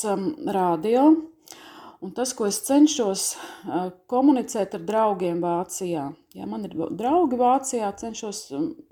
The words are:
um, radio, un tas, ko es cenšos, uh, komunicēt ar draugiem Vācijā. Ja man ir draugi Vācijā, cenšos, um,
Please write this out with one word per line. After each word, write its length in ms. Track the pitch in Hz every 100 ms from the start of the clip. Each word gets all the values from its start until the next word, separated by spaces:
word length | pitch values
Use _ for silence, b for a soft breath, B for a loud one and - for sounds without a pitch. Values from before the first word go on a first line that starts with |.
um, 240 | 220 196 190 -
radio, 600 | - 196 180 165 208 240 294 320 - _ B B B B B B
un 100 | 190
tas, 220 | 180 254 -
ko 140 | 208
es 100 | 202
cenšos, 680 | - 277 302 - 214 190 - - B B
uh, 260 | 196 151 185 - _
komunicēt 680 | 247 269 262 220 226 190 202
ar 80 |
draugiem 560 | 165 220 220 196 185 170
Vācijā. 720 | 175 170 180 - 185 165 139 - _ 185
Ja 140 | 196
man 180 | 220 196
ir 80 | 160
draugi 640 | 165 170 233 330 330 240
Vācijā, 540 | 247 262 262 247 208 202
cenšos, 480 | 226 220 220 202 -
um, 220 | 139 151 - -